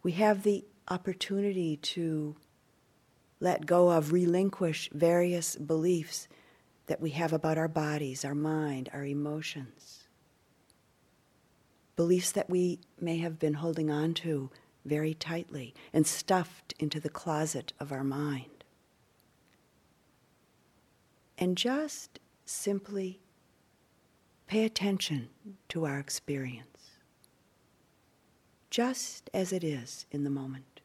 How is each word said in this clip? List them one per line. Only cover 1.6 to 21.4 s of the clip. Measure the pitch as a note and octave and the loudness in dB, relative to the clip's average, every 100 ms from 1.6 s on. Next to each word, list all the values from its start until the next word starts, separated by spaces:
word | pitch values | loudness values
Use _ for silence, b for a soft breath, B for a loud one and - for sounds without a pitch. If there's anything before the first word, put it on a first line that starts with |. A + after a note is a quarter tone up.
| E3+ D3 | -2 -2
to | - - E3 D#3 D3+ D3+ _ _ _ _ _ _ _ _ _ _ | -4 -4 -2 -2 -4 -8 _ _ _ _ _ _ _ _ _ _
let | F3+ - D3 | 0 0 4
go | F3 F3 | 8 8
of, | E3+ D3 | 8 6
relinquish | F3 F3 F3 G3 - F3 D3+ - | 4 6 4 4 2 0 0 -6
various | D3 E3 F3 F3 F3 E3 - | 2 6 6 4 2 -2 -6
beliefs | D3 D#3+ E3+ F3 D#3 - - b b b b _ - | 0 2 4 2 0 -10 -12 b b b b _ -6
that | D3+ | -4
we | D#3 | -2
have | C#3+ E3 | -2 0
about | D#3+ D#3 D#3+ | 0 2 0
our | D#3+ | 0
bodies, | D#3+ D3+ D3+ C#3+ C3 | 0 0 -2 -4 -4
our | C#3 | -4
mind, | C#3+ D#3 D#3 D3+ C3+ C3 | -2 0 0 -2 -4 -6
our | - | -6
emotions. | C#3 C#3+ D3 D3+ D3+ D3+ B2+ - - - _ _ _ _ _ _ _ _ _ _ _ _ _ _ _ _ _ _ _ - | -4 -4 -4 -4 -8 -10 -12 -16 -20 -20 _ _ _ _ _ _ _ _ _ _ _ _ _ _ _ _ _ _ _ 0
Beliefs | E3+ F3+ F3+ | 4 4 4
that | G3+ - | -2 0
we | F3+ F3+ F3 - - | 2 2 0 -10 -8
may | E3+ E3 | -4 -2
have | E3+ D#3+ | -2 0
been | D#3 | 0
holding | D3+ E3 E3 D#3 | 0 -2 0 0
on | D3 D#3+ | 2 0
to | D#3+ E3+ D3 C3 B B _ - | -2 -2 -4 -4 B B _ -4
very | D3+ D#3 | 0 0
tightly | D#3 D#3+ E3+ F3 D3 A#2+ B B | -4 -6 -6 -6 -10 -12 B B
and | D#3 D3 | 2 4
stuffed | - - F#3 E3+ - _ - | 2 2 2 0 -10 _ -6
into | D#3 D#3 | -4 -2
the | D3 | -6
closet | - - D3+ D#3+ C#3+ - - | -6 -2 -2 0 -4 -8 -12
of | C#3+ | -8
our | C3+ | -4
mind. | C3+ C3+ D3 C3+ B2+ - - _ _ _ _ _ _ _ _ _ _ _ _ _ _ _ _ _ _ _ _ _ _ _ _ _ _ | -2 -2 -2 -4 -8 -20 -20 _ _ _ _ _ _ _ _ _ _ _ _ _ _ _ _ _ _ _ _ _ _ _ _ _ _
And | - | -2